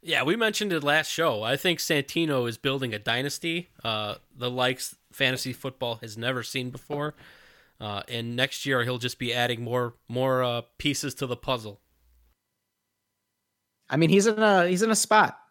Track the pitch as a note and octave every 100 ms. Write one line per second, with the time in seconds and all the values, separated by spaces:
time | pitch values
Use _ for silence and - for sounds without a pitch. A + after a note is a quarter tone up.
0 | E3 D3 C3 G#3+ A3+ G#3 G#3+ E3 C#3+ D3+
1 | D#3 - E3 A2 A2 C#3 F#3 E3 - D3+
2 | C3+ - E3 C#3 A#2+ A2+ C#3+ C3+ B2+ G#2+
3 | G#2 A#2+ C#3 - E3+ E3+ F3 _ A#2 G#2+
4 | G#2+ - _ C3 B2 B2 B2+ B2+ - -
5 | _ - C3+ B2+ - B2 C3+ - B2 A2+
6 | A#2 G#2+ A#2 B2+ A2+ C3+ B2+ C3 - D3
7 | D3 - - - - _ _ _ G#2+ G2+
8 | - A#2+ A#2 A#2+ C3+ - C#3 C3 A#2+ B2+
9 | A#2+ - B2 A#2 A#2+ A#2 A#2 B2 A#2+ A#2
10 | _ A#2+ C3 C3 B2+ A#2+ - _ D3 C#3
11 | C#3+ - C3+ A#2+ - B2+ A2 G2+ _ _
12 | _ _ _ _ _ _ _ _ _ _
13 | _ _ _ _ _ _ _ _ _ C#3
14 | E3 G3 G#3 G#3+ G#3+ G3 F3 F3+ A3+ A3
15 | - G#3+ D#3 - _